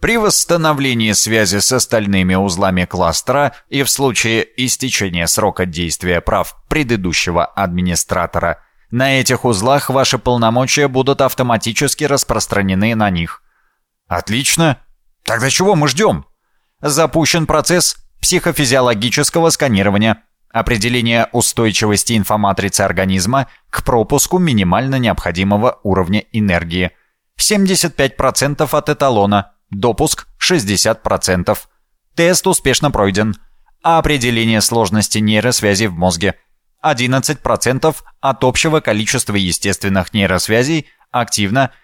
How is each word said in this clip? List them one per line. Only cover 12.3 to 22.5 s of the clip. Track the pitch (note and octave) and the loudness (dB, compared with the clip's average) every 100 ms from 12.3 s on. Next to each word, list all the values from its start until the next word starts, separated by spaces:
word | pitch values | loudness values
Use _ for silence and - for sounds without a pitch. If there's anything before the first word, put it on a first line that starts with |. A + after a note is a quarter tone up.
| A2 - G#2 G2 F#2+ G#2+ A2+ | -4 -2 -2 0 0 0 0
на | G#2 | 0
них. | F2+ E2+ - _ _ _ _ _ _ _ | 0 -4 -8 _ _ _ _ _ _ _
Отлично. | F2 - A2+ C#3+ - E3 C#3 - _ _ _ | -6 -2 -2 -2 0 0 0 -8 _ _ _
Тогда | - A2+ B2+ | -6 -2 0
чего | - F#3 F#3 | 0 2 2
мы | D3 | 2
ждем? | C3 G#3 F#2+ - _ _ _ _ _ | 2 0 0 -6 _ _ _ _ _
Запущен | D3 C#3+ D#3+ E3 D3+ F3 D3+ | -4 0 0 2 0 0 0
процесс | D3+ C#3+ F3+ D#3 - - _ | -2 0 0 0 -4 -14 _
психофизиологического | - F3 F3 D#3+ C#3 C3 B2 A2+ A#2 A2+ D3 - E3 | -2 0 -2 -2 0 2 2 0 -2 -2 0 2 0
сканирования. | - C#3+ G#2 G2 G2+ A2 G#2+ _ _ _ | 2 0 2 2 2 2 0 _ _ _
Определение | A#2 A2+ A#2+ A2+ B2 A#2 A#2 A2+ | -4 -2 0 0 0 0 0 0
устойчивости | A#2+ A2 - A#2 G2 A2 G#2 - A#2 | 0 -2 0 0 2 0 0 0 0
инфоматрицы | F#2+ G#2+ G#2 | 0 0 0